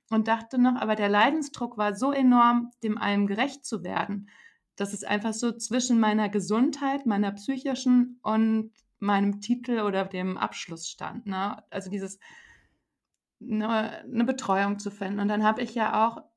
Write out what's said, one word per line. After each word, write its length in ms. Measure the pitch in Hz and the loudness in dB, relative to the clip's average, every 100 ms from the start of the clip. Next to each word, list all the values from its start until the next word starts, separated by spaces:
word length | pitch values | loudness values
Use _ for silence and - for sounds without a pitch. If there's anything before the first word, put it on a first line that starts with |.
| - | -2
und 180 | 220 220 | 0 2
dachte 300 | 226 - 254 | 0 0 2
noch, 180 | 247 247 | 4 4
aber 180 | 214 | 0
der 140 | 214 202 | 2 2
Leidensdruck 680 | 208 226 311 277 - 240 214 | 4 4 2 -4 -6 -6 -2
war 160 | 208 190 | -2 0
so 160 | 262 | 0
enorm, 580 | 277 254 247 240 240 240 - | 4 6 8 6 4 0 -6
dem 140 | 220 214 | -4 -2
allem 280 | 208 202 202 | 0 2 2
gerecht 380 | 202 277 - - | 0 -2 -4 -8
zu 160 | 214 | -6
werden, 460 | 175 190 190 202 - - - _ _ - | -4 -4 -4 -6 -10 -18 -20 _ _ -8
dass 160 | 202 | -6
es 100 | 202 | -6
einfach 300 | - 208 220 | -4 -2 -2
so 160 | 220 240 | -2 -4
zwischen 460 | 226 - 247 247 233 | -4 -4 -2 2 4
meiner 300 | 214 208 208 | 4 2 0
Gesundheit, 760 | 202 170 214 277 - 277 277 262 | -2 0 2 2 0 -4 -2 0
meiner 260 | 202 208 | 0 0
psychischen 880 | 202 - 269 277 262 262 247 247 - | -2 -6 -4 -4 -2 4 4 4 -2
und 500 | - 220 220 220 220 _ _ - | -2 0 2 0 -2 _ _ -6
meinem 400 | 196 202 202 202 | 0 2 2 0
Titel 400 | - 247 247 233 | -2 -2 -2 -2
oder 240 | 208 190 | 0 0
dem 340 | 185 185 185 185 | -2 -4 -4 -4
Abschluss 500 | 208 - - 165 - | -6 -6 -12 -12 -12
stand, 380 | - - - 214 | -10 -10 -10 -8
ne? 360 | 190 202 - - | -4 -4 -6 -10
Also 200 | - 185 | -10 -8
dieses, 280 | 196 190 - - - - - _ _ _ _ _ _ _ - | -6 -8 -10 -20 -20 -20 -20 _ _ _ _ _ _ _ -16
ne, 640 | - 214 214 220 220 - | -6 -2 0 0 -2 -6
eine 200 | - 220 | -6 0
Betreuung 540 | 240 262 - 190 202 202 | 0 0 0 2 2 -2
zu 120 | 202 | -6
finden. 300 | 196 190 202 | -8 -6 -2
Und 80 | 202 | 0
dann 160 | 208 | 2
habe 180 | 214 220 | 2 2
ich 120 | 247 | -2
ja 320 | 240 220 214 226 | -2 0 2 2
auch 140 | 233 - | 0 -14